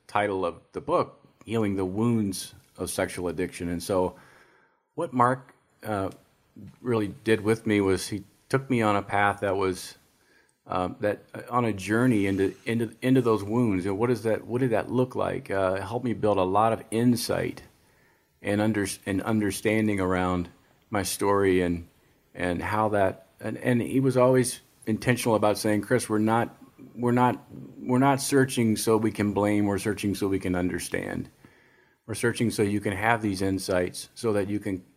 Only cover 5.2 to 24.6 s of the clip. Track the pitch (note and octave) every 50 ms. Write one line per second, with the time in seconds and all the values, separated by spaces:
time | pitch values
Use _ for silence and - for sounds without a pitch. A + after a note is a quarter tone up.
5.2 | A#2+ B2 C3 C3+ - - _ _ _ _ _ _ - A2 G#2+ G2 F#2+ F#2 F#2 -
6.2 | _ _ _ _ _ _ _ - G2 F#2+ - _ - B2+ A#2 A2 G#2+ G2 - -
7.2 | - A2 A2 G2+ G2 G#2+ A2+ A2 - A2 G#2 G2+ G2 F#2+ F#2+ F#2 - - G#2+ G2
8.2 | - - _ _ _ - - C3+ C3+ - C3 A#2 A2 G#2+ G#2 G2+ G2 - G2+ G2+
9.2 | G2+ G2+ G2 - G#2 G2+ F#2+ G2 F#2+ F#2+ F2+ F2+ - - - - _ _ _ _
10.2 | _ _ _ _ _ _ _ _ _ - - F#2 F2+ F2+ - - G#2+ G#2 G2+ -
11.2 | - _ - A#2 - - A#2+ B2 A#2+ A2+ G2+ F#2+ F#2 G2+ A2 A2+ B2 C3 A#2 G#2
12.2 | G2 G2 G2 F#2+ F#2+ F#2+ - - - - A2+ A2+ A2+ A2 - - - C3 C3 C3
13.2 | A#2 A#2 A2 G#2 G2+ G2+ G#2+ B2 B2 A2 G2 F#2 F2 G2+ G2 G2 A#2 B2 B2 G#2+
14.2 | G#2 A2+ G#2+ - - F#2+ A2 B2 C3+ B2 A2 G2 - - G#2+ B2+ B2+ B2+ - G#2
15.2 | G2 F#2 F#2 F#2 F#2 - G2 G2 F#2+ F#2 F#2+ G2 G2 F#2+ A2+ B2 B2+ B2 G#2+ F#2
16.2 | G2+ G#2 G2+ G2 F#2 F#2 F#2+ G2+ A2 A2+ A2 - - - G#2+ A2+ A#2+ B2 A#2+ A2+
17.2 | - - F#2+ F2+ F2 E2 - - - - _ _ _ _ _ _ _ _ _ _
18.2 | _ _ _ _ - G2 G2+ G#2 G#2+ A2 G#2+ G#2 G2 F2+ - - - - F#2+ F#2+
19.2 | - A2+ A2 G#2+ G#2 G2 F#2+ - - A2 G#2+ A2 A2 G#2+ G#2 G2 F#2 F#2 F#2 F2+
20.2 | F2+ F#2 F#2 F2+ F2 F2 - _ _ _ _ _ _ _ A2 G2+ F#2 - - -
21.2 | G#2 G2+ G2+ G2 G2 F#2+ F#2 F#2 F2+ F2 F2 E2+ E2+ - _ _ _ _ _ _
22.2 | _ _ - F2+ F2 F2+ F2 E2 E2+ F#2 G#2 G#2+ A2 G#2+ G#2 G2+ G2 F#2+ - -
23.2 | - _ _ - - A2 A#2+ - - B2+ B2 A#2 G2+ C#2+ G2 C3+ C3+ C3+ B2 B2+
24.2 | B2 B2+ C3 B2+ B2 B2 - -